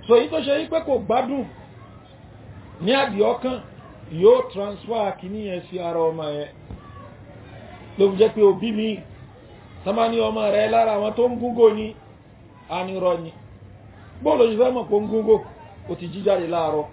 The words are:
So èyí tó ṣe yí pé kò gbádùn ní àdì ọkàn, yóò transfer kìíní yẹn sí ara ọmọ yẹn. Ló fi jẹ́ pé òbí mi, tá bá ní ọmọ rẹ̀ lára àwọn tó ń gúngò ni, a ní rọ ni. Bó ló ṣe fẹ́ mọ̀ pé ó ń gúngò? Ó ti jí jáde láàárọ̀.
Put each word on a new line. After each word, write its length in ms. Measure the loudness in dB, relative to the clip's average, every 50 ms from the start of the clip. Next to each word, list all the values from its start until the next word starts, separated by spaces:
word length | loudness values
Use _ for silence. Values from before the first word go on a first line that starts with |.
| 4
So 80 | 6 4
èyí 120 | 4 4 2
tó 100 | -4 -4
ṣe 200 | -2 0 -2 -2
yí 60 | -2
pé 120 | -2 -4 -4
kò 160 | -2 0 -2 -2
gbádùn 460 | 0 0 0 0 0 -2 -4 -6 -6 -8 -12 -20 -20 -20 -20 -20 -20 -20 -20 -20 -20 -20 -20 -20 -20 -20 -20 -20 -20 -20 -20 -20 -20 -20 -16 -6
ní 100 | -2 0 0
àdì 260 | 0 0 -2 0 0
ọkàn, 380 | 2 0 0 0 -4 -6 -6 -6 -10 -16 -20 -20 -20 -20 -20 -20 -18 -12
yóò 300 | -6 4 6 6 6 6 2 -4
transfer 640 | -6 -8 -8 -8 -10 -12 -10 -6 -4 -2 -2 -4 -4 -8
kìíní 200 | -12 -12 -10 -10 -8
yẹn 160 | -8 -8 -10 -10 -10
sí 100 | -10 -8
ara 200 | -8 -4 -2 0
ọmọ 240 | 0 0 0 -2 -8
yẹn. 260 | -6 -6 -6 -8 -10 -14 -20 -18 -16 -16 -16 -16 -20 -20 -20 -20 -20 -20 -20 -20 -20 -20 -20 -20 -20 -20 -20 -20 -20 -20 -20 -20 -18 0
Ló 120 | 2 2 2
fi 60 | 4
jẹ́ 120 | 4 2 2
pé 120 | 4 4
òbí 300 | 4 4 4 4 -2 -4
mi, 280 | -4 -2 -4 -4 -6 -8 -12 -18 -20 -20 -20 -20 -20 -20 -20 -20 -20 -20 -20 -20 -20 -10 -6
tá 60 | -4 0
bá 140 | 0 0 0
ní 80 | 2 0
ọmọ 220 | 0 0 -2 -2 -2 0
rẹ̀ 180 | 2 2 0 2
lára 200 | 2 2 2 2 0
àwọn 180 | -2 -2 -4 0
tó 140 | 0 0 0
ń 80 | 0 -2
gúngò 300 | -6 -4 4 6 6 6 6
ni, 220 | 4 -6 -8 -10 -14 -20 -20 -20 -20 -20 -20 -20 -20 -20 -20 -20 -20 -12 -8
a 140 | -6 -6 -6
ní 160 | -6 -6 -2
rọ 140 | 0 0 0 0 -4
ni. 80 | -12 -16 -18 -20 -20 -20 -20 -20 -20 -20 -20 -20 -20 -20 -20 -20 -20 -18 -4 0
Bó 120 | 0 4
ló 80 | 4 4
ṣe 120 | 4 4
fẹ́ 140 | 4 2 2 2
mọ̀ 140 | -2 -2 0
pé 60 | 0
ó 40 | 0
ń 60 | 0
gúngò? 280 | 0 -2 -2 4 4 4 4 4 -6 -18 -20 -20 -20 -20 -20 -12 -12
Ó 60 | -10
ti 120 | -10 -10
jí 140 | -10 -10 -4 0
jáde 220 | 0 2 2 0
láàárọ̀. 380 | -2 -2 -2 -2 0 -2 -2 -4 -6